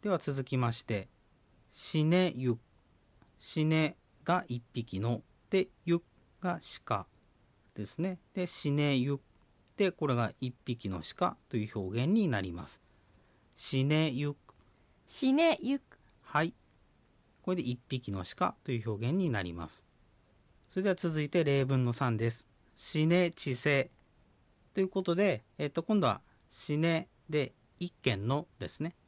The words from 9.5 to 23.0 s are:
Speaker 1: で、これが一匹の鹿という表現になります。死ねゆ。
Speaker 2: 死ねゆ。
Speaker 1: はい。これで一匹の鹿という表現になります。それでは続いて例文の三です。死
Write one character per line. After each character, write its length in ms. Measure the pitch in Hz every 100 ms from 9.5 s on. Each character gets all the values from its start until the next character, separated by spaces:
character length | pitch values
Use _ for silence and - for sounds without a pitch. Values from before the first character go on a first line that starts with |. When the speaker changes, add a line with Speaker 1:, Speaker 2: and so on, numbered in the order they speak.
| _ _ -
Speaker 1:
で、 160 | 190
こ 140 | - 147
れ 80 | 120
が 180 | 113 -
一 120 | 127 - -
匹 240 | 117 101
の 120 | 92 - -
鹿 220 | 180 - _
と 80 | 117
い 160 | 107
う 80 | 110
表 240 | 92 113
現 100 | 135
に 140 | 220 190
な 140 | 110
り 100 | 92
ま 160 | 85 73
す。 140 | - _ _ _ _ _ _ _ -
死 300 | - 135 139
ね 240 | 156 160
ゆ。 260 | 123 147 143 _ - _ _ _ _ _
Speaker 2:
死 240 | - 262
ね 260 | 277 330 -
ゆ。 200 | 226 277 _ - _ _
Speaker 1:
は 200 | - 147
い。 100 | 165 - _ _ _ _ _ _ _ _
こ 100 | -
れ 40 | 180
で 60 |
一 180 | 123 123 _
匹 240 | 131 -
の 140 | 98 90 -
鹿 200 | 185 - -
と 80 |
い 100 | 120
う 60 | 113
表 220 | 104 120
現 60 | 175
に 120 | 180
な 120 | 107
り 120 | 90
ま 160 | 85 80
す。 160 | - _ _ _ _ _ _ _ _ _
そ 100 | -
れ 40 |
で 60 | 196
は 60 | 180
続 260 | 170 156
い 80 | 147
て 140 | 180
例 220 | 151 139 131
文 180 | 135
の 100 | 123
三 240 | 120 127 113
で 140 | 117
す。 160 | - - _ _ -
死 300 | - 156